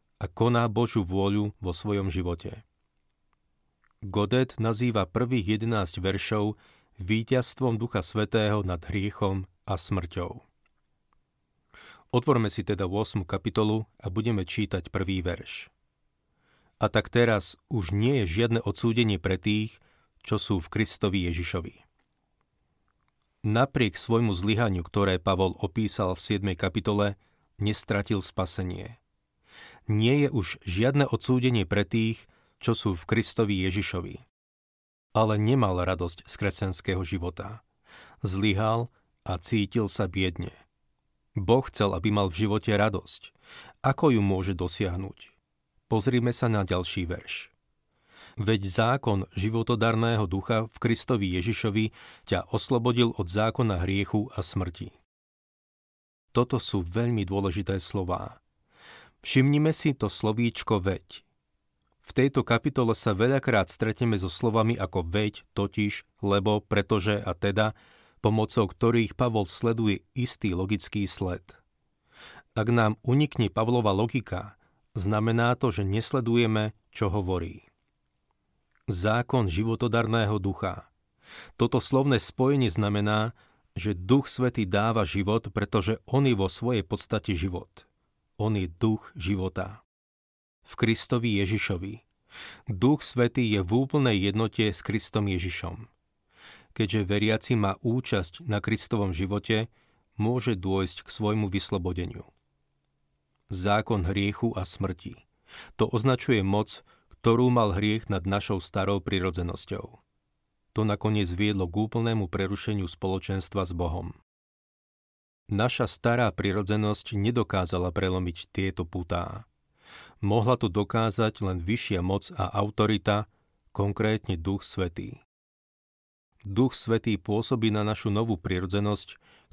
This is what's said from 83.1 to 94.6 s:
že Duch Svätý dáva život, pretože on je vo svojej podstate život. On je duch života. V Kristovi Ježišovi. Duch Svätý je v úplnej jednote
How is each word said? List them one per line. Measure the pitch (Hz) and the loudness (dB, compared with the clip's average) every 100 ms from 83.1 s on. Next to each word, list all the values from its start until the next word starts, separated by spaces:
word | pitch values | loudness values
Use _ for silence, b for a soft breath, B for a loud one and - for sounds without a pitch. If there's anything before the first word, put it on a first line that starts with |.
| 107 110 b b b _ - | 2 0 b b b _ -6
že | 107 95 | -4 -2
Duch | 92 139 - | 2 2 2
Svätý | - 127 120 95 | 0 0 0 0
dáva | 101 110 110 90 | 2 2 2 0
život, | 101 98 113 - - | 0 0 0 -2 -4
pretože | 104 107 92 110 | 0 0 0 -2
on | - 135 139 | 0 2 4
je | 104 | 2
vo | 95 | 0
svojej | - 117 117 | -2 -2 -2
podstate | - 104 - 107 - | -2 -4 -2 -2 -2
život. | 87 92 87 - - - _ _ _ _ - | -2 -2 -4 -10 -18 -20 _ _ _ _ -4
On | 107 | 0
je | 104 90 | 0 -2
duch | 82 110 110 - - | 0 0 0 -4 -8
života. | 87 98 92 - 92 104 _ _ _ _ _ _ _ _ | -4 -2 -2 -4 -8 -10 _ _ _ _ _ _ _ _
V | - - | -18 0
Kristovi | 110 113 - 120 117 101 | 2 2 2 0 2 2
Ježišovi. | 98 107 - 90 95 107 _ _ B B B B - | 2 0 0 -4 -6 -12 _ _ B B B B -8
Duch | 92 123 151 | 2 4 4
Svätý | - 123 120 - 117 | 2 2 2 2 2
je | 104 | 2
v | 87 | 2
úplnej | 120 135 151 131 101 | 0 2 2 2 2
jednote | 98 104 110 - | 2 0 0 0